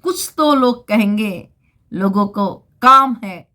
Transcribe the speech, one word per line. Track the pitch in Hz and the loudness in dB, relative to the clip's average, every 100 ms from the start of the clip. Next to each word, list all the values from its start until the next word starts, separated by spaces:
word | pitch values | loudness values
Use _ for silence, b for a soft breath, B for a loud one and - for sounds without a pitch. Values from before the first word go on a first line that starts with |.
কুছ | 359 359 - - | -6 -6 -8 -2
তো | 302 | 0
লোগ | 277 247 240 - | 2 2 -2 -2
কহেঙ্গে, | 214 202 208 214 175 - _ _ _ _ | 0 0 -2 -4 -8 -16 _ _ _ _
লোগো | 170 196 196 202 | -4 -2 0 -2
কো | 202 196 170 _ _ | -2 -6 -6 _ _
কাম | 247 269 269 | 6 6 4
হ্যায় | 240 196 175 - | -4 -10 -16 -20